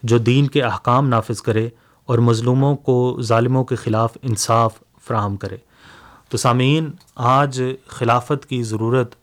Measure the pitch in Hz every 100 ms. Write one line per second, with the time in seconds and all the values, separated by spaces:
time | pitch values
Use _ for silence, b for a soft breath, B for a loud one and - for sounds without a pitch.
0 | 117 117 113 131 143 143 123 - - 123
1 | 139 117 - 113 - 110 117 b b b
2 | - 120 120 113 117 127 139 139 - 127
3 | 123 123 113 113 120 131 123 117 - 107
4 | 113 - 131 110 - 113 113 - _ _
5 | - 113 104 98 98 95 _ B B B
6 | B B _ 110 131 123 131 156 156 -
7 | _ - 120 131 143 127 127 131 _ -
8 | 117 120 120 143 - 127 113 110 110 127
9 | 120 -